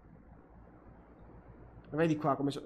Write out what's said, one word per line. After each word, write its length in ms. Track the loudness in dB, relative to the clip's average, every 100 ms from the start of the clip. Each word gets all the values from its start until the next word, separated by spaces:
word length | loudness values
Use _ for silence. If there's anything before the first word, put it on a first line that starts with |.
| -20 -20 -20 -20 -20 -20 -20 -20 -20 -20 -20 -20 -20 -18 -18 -18 -18 -18 -4
Vedi 260 | 4 4 4
qua 200 | 4 4
come 140 | 2
so-, 140 | 0